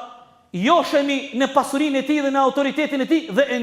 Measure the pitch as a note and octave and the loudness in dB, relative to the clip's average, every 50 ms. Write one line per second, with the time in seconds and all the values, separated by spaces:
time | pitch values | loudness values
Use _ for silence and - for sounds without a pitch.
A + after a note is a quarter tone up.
0 | - - - - - _ _ _ _ _ - F3 F#3 C4 E4+ E4 D#4 - - D4 | -8 -12 -18 -20 -20 _ _ _ _ _ -6 -2 2 4 4 4 2 2 0 0
1 | C#4+ C#4+ C#4 C4+ C4+ C#4 - A#3 C#4 C4 C4+ D4 C4 C4+ - C#4 D4+ D4+ C#4 C4+ | 2 2 -2 -4 -4 -6 -2 -2 -2 2 2 0 0 0 -2 -2 0 0 0 -2
2 | C4 C#4 D4+ D4+ C#4 C#4 C4+ C#4 C4+ C4 C4 C#4+ C#4 C4+ C4 D4 D4+ C#4+ D4 C#4 | 0 0 0 0 0 0 2 2 2 2 2 0 -2 -2 0 -2 -2 -2 -2 -2
3 | B3+ F#3+ D#4+ D#4+ D#4+ D#4+ F#3+ G#3 C#4+ C4 B3 B3 | 0 0 0 0 0 0 0 0 0 2 0 -4